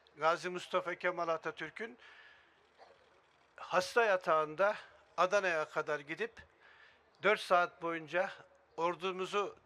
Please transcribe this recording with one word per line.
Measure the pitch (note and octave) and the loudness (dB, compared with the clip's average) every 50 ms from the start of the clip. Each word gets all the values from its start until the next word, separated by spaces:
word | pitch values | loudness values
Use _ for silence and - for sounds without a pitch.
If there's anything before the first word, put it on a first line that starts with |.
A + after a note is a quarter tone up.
| _ _ - C#3+ | _ _ -6 0
Gazi | D3+ D#3+ E3+ D#3+ D3 F3+ | 2 2 2 2 -2 -6
Mustafa | F3+ F3+ - - - F#3 F3+ E3+ F3 | -6 -6 -4 -2 -2 -2 0 -2 -4
Kemal | - - F3+ F3 F3 E3+ E3 | -2 0 0 0 0 0 -2
Atatürk'ün | E3 D#3+ - E3 D3+ - - D3+ - - G#3+ A#3 B3 - - - - - - - - - - _ _ _ _ _ _ - - - - _ _ _ _ _ _ _ _ _ _ _ _ | -2 -2 -2 -6 -8 -8 -10 -12 -10 -10 -12 -12 -12 -16 -20 -20 -20 -20 -20 -20 -20 -20 -20 _ _ _ _ _ _ -20 -20 -20 -20 _ _ _ _ _ _ _ _ _ _ _ _
hasta | - - - - F3+ F#3 - - A#3+ A#3 | -16 -8 -2 0 0 0 2 2 2 4
yatağında | G#3+ F#3+ F#3 - F3+ D#3+ D#3 D#3 D3+ D#3 D#3 F#3+ G#3 G#3+ - - - - - - _ _ - | 4 2 2 2 2 2 2 2 0 0 0 0 0 0 -2 -8 -18 -20 -20 -20 _ _ 0
Adana'ya | F3 F3+ G3 G#3 F#3+ F#3 E3+ D#3 D#3 - | 2 2 2 2 2 2 0 0 -2 -2
kadar | - D#3 D3+ D#3+ D3+ C#3+ | -2 -4 -2 -2 -4 -6
gidip | C#3+ C#3+ D#3+ D#3 G#3+ A3+ - - - - _ _ - - - - - - - _ _ _ _ _ - | -6 -8 -8 -6 -8 -8 -8 -12 -20 -20 _ _ -20 -20 -20 -20 -20 -20 -20 _ _ _ _ _ 2
dört | F#3+ G#3+ - | 4 4 4
saat | - - F#3+ F3 F3 E3 - - | 4 4 4 4 4 4 0 -4
boyunca | E3 E3+ E3 E3 D#3+ D3 D#3 F3 F#3+ F#3+ - - - - - _ _ _ _ - | -4 -4 -4 -4 -4 -2 0 0 0 0 -4 -12 -18 -20 -20 _ _ _ _ -2
ordumuzu | E3 F3 F3 D#3 F3+ F#3+ F3+ F#3 F#3+ E3+ F3 G#3 G3+ D#3+ - - - | -2 -2 -2 -2 -4 -4 -4 -4 -4 -2 0 0 -2 -2 -4 -12 -10